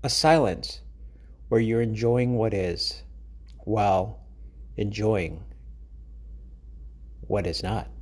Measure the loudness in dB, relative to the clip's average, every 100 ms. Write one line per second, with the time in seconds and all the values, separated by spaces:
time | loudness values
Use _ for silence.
0 | 0 4 8 8 6 2 -6 -12 -14 -16
1 | -16 -16 -20 -18 2 4 4 4 2 2
2 | 2 4 4 4 2 2 0 0 -4 -6
3 | -14 -16 -16 -18 -16 -12 -2 2 6 4
4 | 2 -6 -14 -16 -18 -16 -12 -2 -2 2
5 | 2 4 0 -6 -12 -14 -16 -16 -16 -16
6 | -16 -16 -14 -14 -16 -18 -16 -16 -16 -16
7 | -18 -14 -2 0 0 -2 0 -2 -4 -12